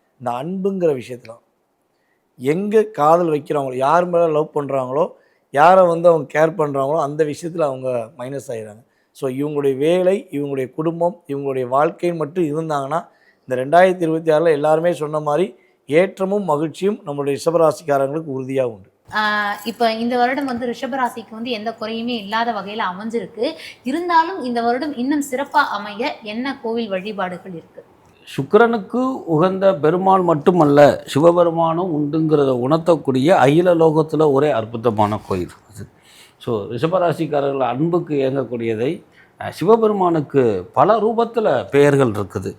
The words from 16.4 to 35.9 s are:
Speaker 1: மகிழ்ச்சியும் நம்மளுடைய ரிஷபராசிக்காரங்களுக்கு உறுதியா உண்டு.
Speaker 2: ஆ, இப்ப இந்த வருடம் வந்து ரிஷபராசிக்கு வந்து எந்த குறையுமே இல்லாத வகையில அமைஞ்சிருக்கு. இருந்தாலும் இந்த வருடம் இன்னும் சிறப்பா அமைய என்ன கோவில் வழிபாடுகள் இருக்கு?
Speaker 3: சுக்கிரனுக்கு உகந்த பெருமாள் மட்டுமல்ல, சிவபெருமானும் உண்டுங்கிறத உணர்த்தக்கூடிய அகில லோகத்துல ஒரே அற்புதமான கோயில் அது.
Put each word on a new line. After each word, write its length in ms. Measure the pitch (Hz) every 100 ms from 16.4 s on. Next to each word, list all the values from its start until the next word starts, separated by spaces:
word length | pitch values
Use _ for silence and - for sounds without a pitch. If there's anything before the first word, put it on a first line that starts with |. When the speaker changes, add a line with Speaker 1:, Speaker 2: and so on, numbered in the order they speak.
Speaker 1:
மகிழ்ச்சியும் 560 | 185 147 160 139 190 214 151
நம்மளுடைய 300 | 143 139 139
ரிஷபராசிக்காரங்களுக்கு 960 | 170 170 160 151 165 139 139 156 160 131
உறுதியா 240 | 131 135
உண்டு. 280 | 123 104 95 _ _
Speaker 2:
ஆ, 400 | 208 214 208 208 208
இப்ப 280 | 226 - 233
இந்த 240 | 220 240 247
வருடம் 280 | 240 269
வந்து 220 | 277 233 247
ரிஷபராசிக்கு 640 | 233 262 269 240 233 208
வந்து 200 | 220 240
எந்த 240 | 220 214
குறையுமே 440 | 220 214 226 233 233
இல்லாத 340 | 196 220 233
வகையில 280 | 214 190 214 196
அமைஞ்சிருக்கு. 600 | 185 220 233 185 - 269 - - -
இருந்தாலும் 600 | 247 302 349 330 330 381
இந்த 200 | 254 233
வருடம் 340 | 233 247 302 233
இன்னும் 260 | 254 302 277
சிறப்பா 320 | 254 277 302 -
அமைய 460 | 202 208 202 285 -
என்ன 360 | 214 220 269 269
கோவில் 260 | 226 233 220
வழிபாடுகள் 640 | 190 196 202 185 180 196
இருக்கு? 320 | 165 - - - _ _ _ - -
Speaker 3:
சுக்கிரனுக்கு 840 | 131 208 233 233 185 240 262 262
உகந்த 500 | - 156 185 190 196
பெருமாள் 460 | 190 151 180 190 190
மட்டுமல்ல, 840 | 175 156 - 180 147 143 143 - -
சிவபெருமானும் 840 | 135 170 175 170 165 165 165 185
உண்டுங்கிறத 680 | 151 147 160 160 151 135 127 127
உணர்த்தக்கூடிய 600 | 160 160 156 143 131 143
அகில 460 | 180 131 156 180
லோகத்துல 580 | 170 160 156 151 151 156
ஒரே 180 | 139 151
அற்புதமான 720 | 110 110 117 120 104 104 107 -
கோயில் 220 | 95 80 - _
அது. 140 | 107 98